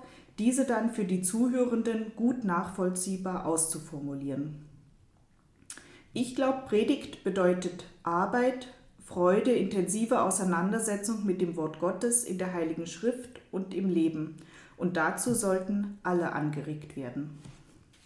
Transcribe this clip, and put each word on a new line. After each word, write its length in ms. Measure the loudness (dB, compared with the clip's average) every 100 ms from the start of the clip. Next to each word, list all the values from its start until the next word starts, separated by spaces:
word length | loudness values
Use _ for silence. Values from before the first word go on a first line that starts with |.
| -16 -20 -14 -2
diese 260 | 2 4 2
dann 260 | 2 0
für 120 | 0
die 180 | 0 0
Zuhörenden 920 | 0 2 2 4 2 2 0 -2 -4
gut 300 | 0 0 2
nachvollziehbar 1000 | 0 0 -2 -2 -2 0 -4 -4 -4 -4 0
auszuformulieren. 1200 | 0 0 -4 -8 -8 -6 -6 -4 -4 -6 -8 -16 -20 -20 -20 _ _ _ _ _ _ -20 -18 -20 -20 -8
Ich 220 | -4 -2
glaub, 320 | 0 2 0 2
Predigt 580 | 2 4 2 -2 -8
bedeutet 600 | -2 4 4 4 0 -8 -14 -8
Arbeit, 680 | -2 0 2 2 2 0 -4 -18 -20 -20
Freude, 480 | -8 2 4 6 6
intensive 720 | 4 2 0 0 0 2 4
Auseinandersetzung 1040 | 4 2 2 2 2 2 0 -2 -2 -2 0
mit 140 | 2
dem 160 | 0 0
Wort 240 | -4 -2
Gottes 440 | -2 0 2 0
in 140 | 0 -4
der 140 | -2
Heiligen 340 | -2 -2 -2 -6
Schrift 540 | -4 -2 -2 -6 -16 -8
und 240 | -6 -4
im 140 | -2 2
Leben. 480 | 4 2 0 -6 -8 -18 -20 -20 -4
Und 200 | -2 2
dazu 380 | 0 0 0
sollten 640 | 2 2 2 0 -2 -2 -4
alle 300 | -2 0 0
angeregt 640 | -2 -2 -2 -6 -8 -10 -10
werden. 420 | -8 -6 -8 -10 -18 -20 -20 -20 -20 -20